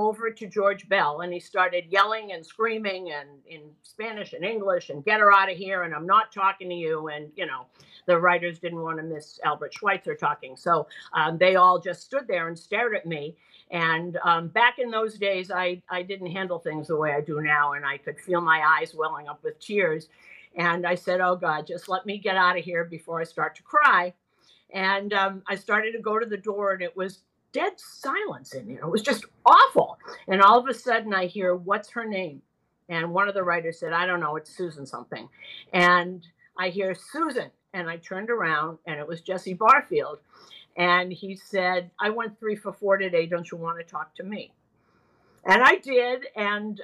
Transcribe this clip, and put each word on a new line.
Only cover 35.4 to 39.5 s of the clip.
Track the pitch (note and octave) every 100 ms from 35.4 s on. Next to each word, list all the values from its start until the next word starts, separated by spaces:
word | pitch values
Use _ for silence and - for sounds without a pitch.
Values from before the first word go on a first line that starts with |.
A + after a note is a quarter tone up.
| - - -
And | F#3 F3+ F3+ F3+ F#3 - _ _ -
I | F#3
hear, | F#3+ F#3+
"Susan." | F3+ - D4 D#4+ A#3+ C#3+ _ _
And | F#3+ E3
I | E3+
turned | - F#3+ A3
around, | A#3 E3 D3+ D#3+ D#3+ E3+
and | D3
it | D3+
was | E3+
Jesse | - F#3 F#3